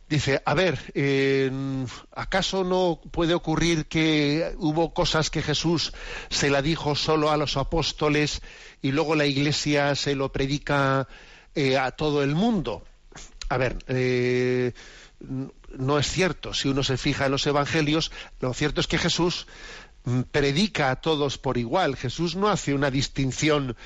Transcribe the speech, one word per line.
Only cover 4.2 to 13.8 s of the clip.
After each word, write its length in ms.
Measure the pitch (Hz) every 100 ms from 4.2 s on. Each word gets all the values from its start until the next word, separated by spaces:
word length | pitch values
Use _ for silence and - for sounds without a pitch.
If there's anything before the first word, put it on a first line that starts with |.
| 143 151 165 -
hubo 360 | 156 151 160
cosas 360 | - 175 160 151
que 120 | 160
Jesús 520 | 139 143 160 165 - - - - -
se 200 | - 143
la 120 | 139
dijo 340 | 139 135 139 143
solo 360 | - 156 151
a 60 | 151
los 200 | 143 139
apóstoles 840 | 131 165 143 - 151 147 147 - - - - -
y 100 | -
luego 240 | 139 151 156
la 100 | 147
Iglesia 720 | 135 147 - 147 147 143 139
se 200 | 147 135
lo 160 | 135
predica, 760 | 135 135 143 - 143 135 135 131 - - - - 170
eh, 220 | 135 135
a 140 | 131
todo 320 | - 151 147
el 120 | 139 151
mundo?". 500 | 226 208 120 82 - - - - - - -
A 80 | 127
ver, 200 | 123 -